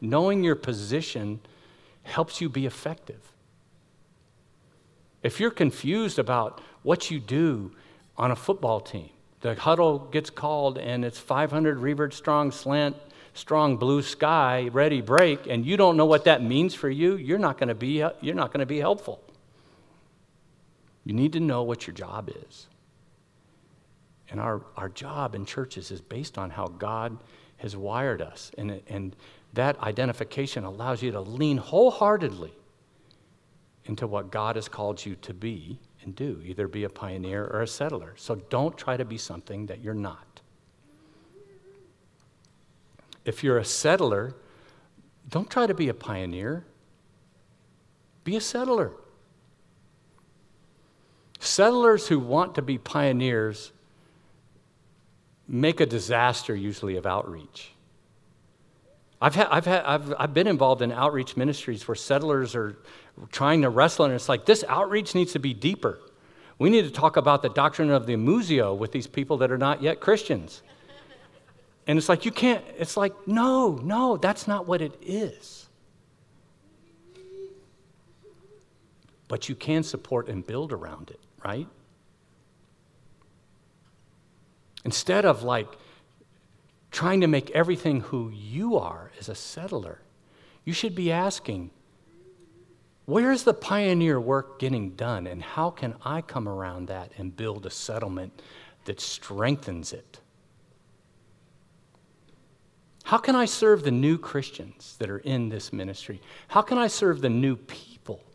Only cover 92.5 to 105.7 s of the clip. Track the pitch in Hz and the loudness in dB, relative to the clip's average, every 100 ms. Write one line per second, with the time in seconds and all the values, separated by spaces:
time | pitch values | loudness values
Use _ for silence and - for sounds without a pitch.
92.5 | - - _ _ _ - 180 247 262 240 | -20 -20 _ _ _ -2 2 2 2 2
93.5 | - - 202 196 175 165 135 117 135 135 | 0 0 0 2 4 4 2 2 0 -2
94.5 | - 131 127 98 92 120 104 90 87 - | -4 -2 -2 -4 -6 -6 -6 -6 -10 -8
95.5 | - 165 170 127 113 131 160 165 135 104 | -4 -4 -4 -8 -8 -8 -8 -6 -6 -6
96.5 | 98 92 90 90 95 90 - 92 85 113 | -6 -8 -8 -10 -10 -12 -12 -10 -8 -8
97.5 | 104 95 - - 113 104 92 92 - - | -8 -10 -10 -8 -6 -6 -8 -10 -16 -20
98.5 | - - _ - 98 - - - 101 117 | -20 -20 _ -12 -8 -8 -10 -8 -2 0
99.5 | 143 - 85 82 - - - _ _ _ | 0 -4 -10 -10 -14 -18 -20 _ _ _
100.5 | _ _ _ _ _ _ _ _ _ _ | _ _ _ _ _ _ _ _ _ _
101.5 | _ _ _ _ _ _ _ _ _ _ | _ _ _ _ _ _ _ _ _ _
102.5 | _ _ _ _ - - 233 240 262 233 | _ _ _ _ -18 0 2 4 2 2
103.5 | - 220 208 143 123 143 165 - 139 - | 4 6 6 4 2 2 2 -2 -6 -6
104.5 | - - - - - 104 101 147 131 117 | -12 -18 -20 -18 -8 -6 -6 -2 -2 -2
105.5 | 107 - | -6 -8